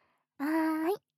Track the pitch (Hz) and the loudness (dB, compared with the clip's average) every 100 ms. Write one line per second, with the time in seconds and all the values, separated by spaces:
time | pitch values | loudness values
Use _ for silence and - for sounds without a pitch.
0 | _ _ _ - 285 320 320 311 320 415 | _ _ _ -8 -2 0 0 0 0 -2
1 | _ | _